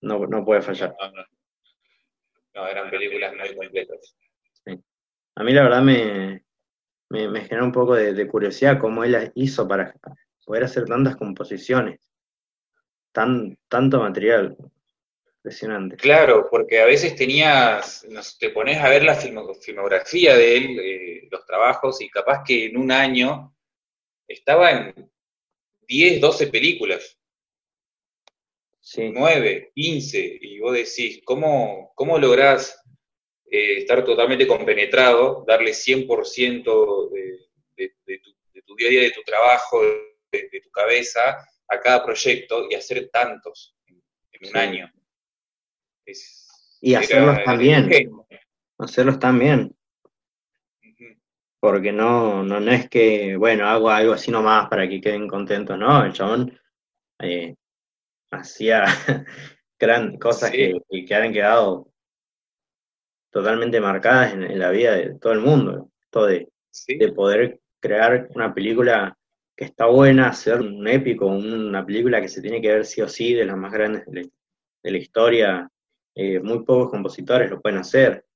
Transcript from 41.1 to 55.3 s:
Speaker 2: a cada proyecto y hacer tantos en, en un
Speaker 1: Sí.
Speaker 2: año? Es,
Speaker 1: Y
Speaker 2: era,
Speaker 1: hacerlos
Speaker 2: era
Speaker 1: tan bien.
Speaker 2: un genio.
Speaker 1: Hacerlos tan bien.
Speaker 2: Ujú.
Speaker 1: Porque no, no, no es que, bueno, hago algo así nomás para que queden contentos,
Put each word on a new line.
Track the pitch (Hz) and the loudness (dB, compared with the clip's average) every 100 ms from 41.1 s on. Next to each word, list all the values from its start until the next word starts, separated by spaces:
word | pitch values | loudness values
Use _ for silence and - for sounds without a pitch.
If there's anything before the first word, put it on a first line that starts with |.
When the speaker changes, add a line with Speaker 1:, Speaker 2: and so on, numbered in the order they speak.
| 117 127 135 - _ - | -2 -2 -4 -12 _ -8
Speaker 2:
a | 123 | -4
cada | 123 123 | 0 0
proyecto | 120 110 131 123 - 117 101 | 0 -4 -2 -4 -4 -6 -6
y | |
hacer | 104 - 123 - | -8 -8 -10 -4
tantos | 120 120 120 - - - _ _ | -4 -4 -6 -18 -20 -20 _ _
en, | _ _ _ _ | _ _ _ _
en | _ 95 | _ -8
un | |
Speaker 1:
Sí. | 110 | -4
Speaker 2:
año? | 110 92 87 _ _ _ _ _ _ _ _ _ _ _ - | -4 -6 -12 _ _ _ _ _ _ _ _ _ _ _ -20
Es, | 98 - _ _ _ _ _ | -20 -20 _ _ _ _ _
Speaker 1:
Y | 127 | 2
Speaker 2:
era, | 123 | 2
Speaker 1:
hacerlos | - 135 143 139 | 4 6 6 4
Speaker 2:
era | |
Speaker 1:
tan | 101 117 | 0 2
bien. | 131 147 | 4 6
Speaker 2:
un | 98 | 6
genio. | 135 123 - _ - _ _ _ - | 4 2 -6 _ -20 _ _ _ -16
Speaker 1:
Hacerlos | 113 - 131 131 | -6 0 0 2
tan | 127 127 | 2 4
bien. | 139 131 101 - _ _ _ _ _ _ _ _ _ _ | 4 2 0 -8 _ _ _ _ _ _ _ _ _ _
Speaker 2:
Ujú. | _ _ 120 110 _ _ _ _ | _ _ -20 _ _ _ _ _
Speaker 1:
Porque | 107 101 101 | 0 2 0
no, | 104 113 120 113 98 | -2 0 2 0 -2
no, | 98 101 | -2 -2
no | 104 | 0
es | 123 - | 0 0
que, | 120 113 107 101 95 | 2 4 2 -2 -2
bueno, | 113 110 104 | 0 0 0
hago | 113 110 | 0 2
algo | 107 110 | 2 2
así | - - | 0 -2
nomás | 117 110 110 95 | -2 2 2 2
para | 101 92 | -2 -4
que | 95 | -4
queden | 107 104 | -4 -6
contentos, | 104 | -6